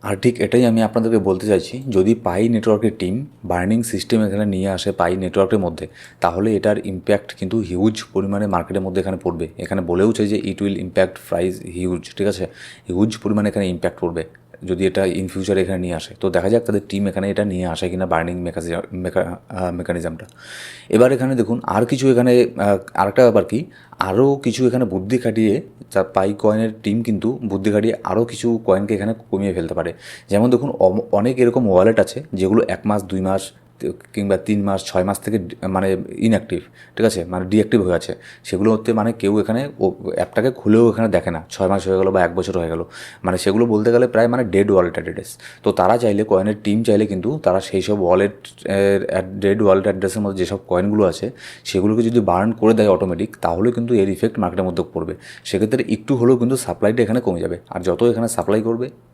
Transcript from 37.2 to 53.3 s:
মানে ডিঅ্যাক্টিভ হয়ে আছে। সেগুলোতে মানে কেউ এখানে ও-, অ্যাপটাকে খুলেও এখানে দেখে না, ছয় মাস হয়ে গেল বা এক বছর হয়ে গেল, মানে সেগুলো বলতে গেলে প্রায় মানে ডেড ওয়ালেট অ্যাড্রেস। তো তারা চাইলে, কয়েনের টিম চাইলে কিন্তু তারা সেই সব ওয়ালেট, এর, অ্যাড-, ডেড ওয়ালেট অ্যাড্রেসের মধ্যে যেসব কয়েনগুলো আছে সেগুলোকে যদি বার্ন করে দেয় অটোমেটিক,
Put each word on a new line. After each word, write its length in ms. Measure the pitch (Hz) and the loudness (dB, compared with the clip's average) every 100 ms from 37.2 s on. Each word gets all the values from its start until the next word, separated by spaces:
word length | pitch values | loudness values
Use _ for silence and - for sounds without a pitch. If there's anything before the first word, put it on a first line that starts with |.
| 85 | -6
মানে 120 | 90 92 | -6 0
ডিঅ্যাক্টিভ 280 | 107 107 113 92 | 2 4 2 2
হয়ে 120 | 85 | 0
আছে। 140 | - - - - - | -2 -10 -12 -20 -6
সেগুলোতে 460 | 92 104 110 113 113 | 0 2 2 0 0
মানে 120 | 107 110 | 0 0
কেউ 120 | 98 104 | 0 0
এখানে 200 | 101 113 143 - | 0 -2 -4 -2
ও-, 140 | 95 - - - | -2 -2 -6 -4
অ্যাপটাকে 320 | 90 - 123 127 | -2 0 -2 -2
খুলেও 260 | 104 110 117 | 2 6 6
এখানে 160 | 107 113 92 | 2 0 0
দেখে 160 | 92 87 | -2 -6
না, 60 | 85 | -10
ছয় 160 | - 92 | -2 0
মাস 100 | 98 92 | 0 0
হয়ে 100 | 95 | 0
গেল 80 | 95 95 | 2 2
বা 40 | 87 | 0
এক 40 | 87 | 0
বছর 180 | 90 90 | -4 -4
হয়ে 100 | 82 | -4
গেল, 80 | 82 85 - - - 90 | -4 -8 -12 -20 -8 -4
মানে 120 | 90 | -2
সেগুলো 200 | - 101 117 | 0 2 2
বলতে 160 | 107 107 117 | 2 4 2
গেলে 100 | 123 | 2
প্রায় 140 | 110 120 | 2 2
মানে 100 | 123 117 | 2 0
ডেড 180 | 98 101 | 2 4
ওয়ালেট 240 | 98 87 82 | 4 2 -2
অ্যাড্রেস। 320 | 78 - - - - - | -8 -10 -12 -18 -20 -4
তো 60 | - 98 | -2 2
তারা 160 | 92 117 | 2 4
চাইলে, 200 | 117 101 107 | 2 2 2
কয়েনের 260 | 98 101 107 - | 2 2 -2 0
টিম 180 | 104 113 | 0 2
চাইলে 180 | 104 107 | 2 2
কিন্তু 180 | 95 85 151 - | -2 -4 -2 0
তারা 140 | 92 | 0
সেই 220 | - 98 | 0 -4
সব 160 | 92 104 87 | -2 0 2
ওয়ালেট, 300 | 92 101 - - - - | 2 2 -4 -20 -14 -4
এর, 400 | 98 98 98 98 | 0 2 2 0
অ্যাড-, 220 | 92 92 98 | -4 -4 -2
ডেড 180 | 98 104 104 | 0 2 4
ওয়ালেট 200 | 95 98 | 4 2
অ্যাড্রেসের 320 | 95 95 104 | 0 -2 -2
মধ্যে 160 | 101 98 | -4 -2
যেসব 180 | 90 98 - | -4 -4 -2
কয়েনগুলো 320 | 90 101 104 98 | 0 2 2 2
আছে 200 | 82 110 - - - - | 2 -6 -8 -20 -16 -4
সেগুলোকে 320 | 95 101 110 113 | 0 2 2 2
যদি 120 | 120 92 | 2 4
বার্ন 200 | 87 107 110 | 2 2 2
করে 120 | 107 | 4
দেয় 160 | 110 104 90 | 4 4 4
অটোমেটিক, 340 | 95 87 107 | 2 -2 -6